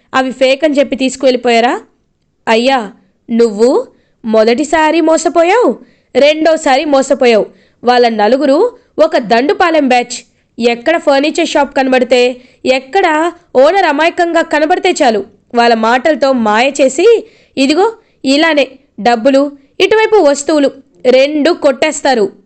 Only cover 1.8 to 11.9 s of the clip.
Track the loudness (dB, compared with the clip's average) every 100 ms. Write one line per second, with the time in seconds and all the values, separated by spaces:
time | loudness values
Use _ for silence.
1.8 | -10 _ _ _ _ _ -4 -2 0 -2
2.8 | -4 -14 _ _ -6 0 0 0 -2 -2
3.8 | -4 _ _ _ -4 0 0 0 -2 0
4.8 | 0 0 0 0 0 0 2 2 0 -2
5.8 | -10 _ _ 0 0 2 0 0 0 0
6.8 | 0 0 0 0 2 2 0 -8 _ _
7.8 | 0 2 2 2 0 2 2 0 0 -4
8.8 | _ -2 0 0 -2 0 0 0 0 0
9.8 | 2 0 -2 -8 -18 _ _ -6 -4 -2
10.8 | -2 -2 0 0 0 -2 -2 -2 -2 -2
11.8 | 0